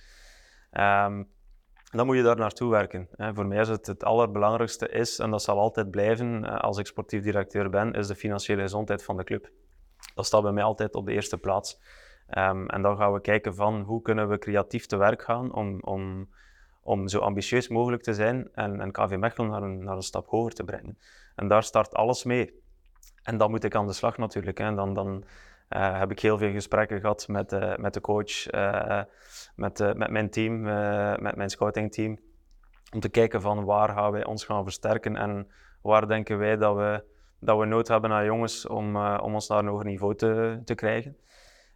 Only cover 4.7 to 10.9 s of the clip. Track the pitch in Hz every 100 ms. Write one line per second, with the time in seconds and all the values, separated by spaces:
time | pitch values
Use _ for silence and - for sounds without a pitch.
4.7 | - - 110 117 - 113 107 - 101 110
5.7 | 113 98 101 104 113 120 113 104 107 110
6.7 | 101 101 - - 107 104 101 95 104 98
7.7 | 98 113 110 101 98 107 101 - 101 98
8.7 | 104 104 101 - 92 90 104 - _ _
9.7 | _ - _ - - 110 107 104 101 107
10.7 | 107 107